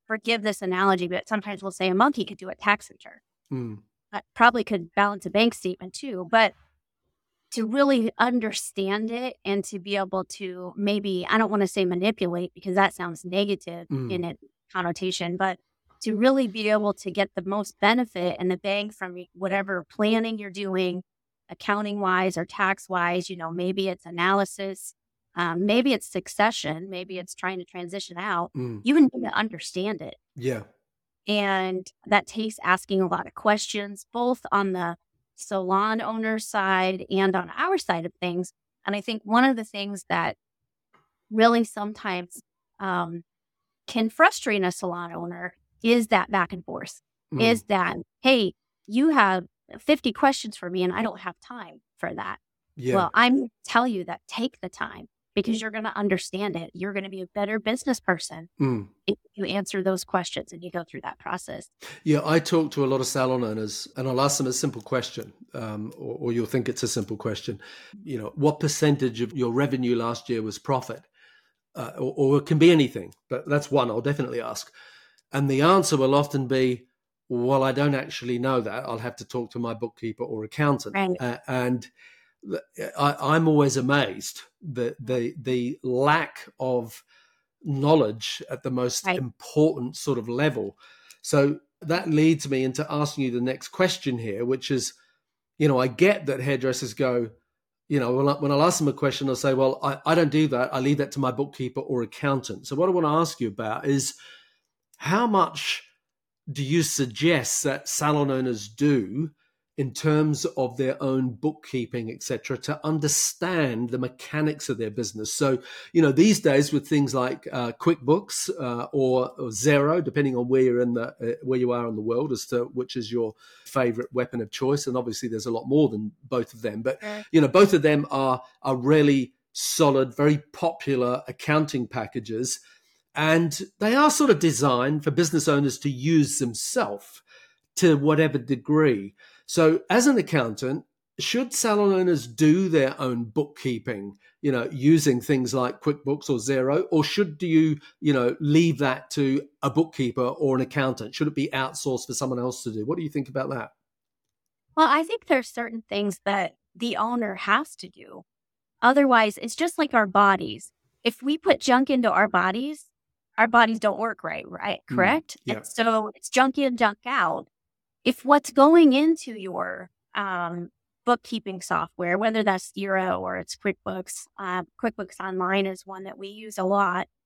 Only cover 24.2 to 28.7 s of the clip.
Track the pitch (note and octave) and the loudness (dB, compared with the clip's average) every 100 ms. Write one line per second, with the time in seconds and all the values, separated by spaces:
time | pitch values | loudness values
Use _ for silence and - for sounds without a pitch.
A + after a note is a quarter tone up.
24.2 | F3+ G3 G3 - G3 F#3+ - - _ _ | 2 2 0 -4 -10 -10 -14 -20 _ _
25.2 | _ E3+ F3 E3+ G3+ A#3 C4 A3+ - - | _ -6 -4 0 2 2 2 0 -2 -8
26.2 | - - G#3+ - D3 D#3+ F#3+ F#3 F#3 F#3 | -8 0 0 0 -6 -8 -8 -12 -10 -12
27.2 | F3 - F#3 F#3 F3 F#3 F3 G3 - F3 | -12 -8 -6 -6 -10 -12 -10 -10 -10 -10
28.2 | G3+ F3 E3+ C#3 B2 | -4 -4 -4 -6 -8